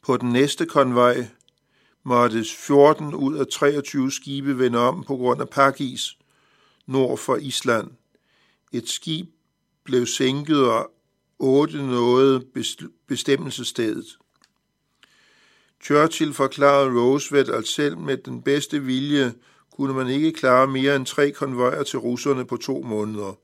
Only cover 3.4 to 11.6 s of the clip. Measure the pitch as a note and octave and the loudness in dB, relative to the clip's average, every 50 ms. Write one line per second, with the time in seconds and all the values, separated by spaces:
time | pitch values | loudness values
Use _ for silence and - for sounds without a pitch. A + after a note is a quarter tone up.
3.4 | C3+ - - - D3+ C#3+ D3+ D3 C#3+ - - C#3 C3 C3+ C3+ - - C#3+ C#3 C#3 | -4 -4 -2 0 0 0 0 0 -6 -6 -4 -2 -2 -2 -4 -8 -10 -10 -10 -6
4.4 | C3+ C#3 C3+ B2 C3 B2 A#2 A#2 A#2+ B2+ E3 F3+ C3+ - C#3 B2+ B2 B2 B2 D3+ | -6 -4 -2 0 0 0 2 2 0 0 0 -4 -8 -8 -6 -2 -2 -2 -2 -2
5.4 | B2+ - - C#3 C#3 C3+ C3+ - C#3+ B2 - - - - - _ _ _ _ _ | -4 -6 2 2 2 2 2 -2 -8 -8 -8 -8 -10 -10 -12 _ _ _ _ _
6.4 | _ _ _ _ _ _ _ _ _ - C3 C3+ C3 B2 B2+ A#2+ - - B2+ G#2+ | _ _ _ _ _ _ _ _ _ -4 0 0 0 0 -2 -6 -2 -2 -2 -2
7.4 | - C3+ - - - C3 A#2 A2 F#2+ F2 - _ _ _ _ _ _ _ _ _ | -2 -6 -8 -4 0 0 0 0 -2 -8 -16 _ _ _ _ _ _ _ _ _
8.4 | _ _ _ _ _ _ - A#2+ A2+ - - - - E3+ D#3 D#3+ F3+ - _ _ | _ _ _ _ _ _ -10 -8 -8 -8 -10 -8 -6 -8 -8 -8 -8 -12 _ _
9.4 | _ _ _ _ _ _ _ _ _ - C3 B2 A#2+ A#2+ - - C3+ C3 C3+ C#3+ | _ _ _ _ _ _ _ _ _ 0 0 0 0 0 -2 0 0 0 0 -2
10.4 | D3 D3 D#3 C#3+ C3 A#2+ A2+ A2+ - - _ _ _ _ _ _ _ _ _ _ | -2 0 2 2 2 2 2 0 -4 -6 _ _ _ _ _ _ _ _ _ _
11.4 | - C3 C3 C#3+ | 0 2 4 4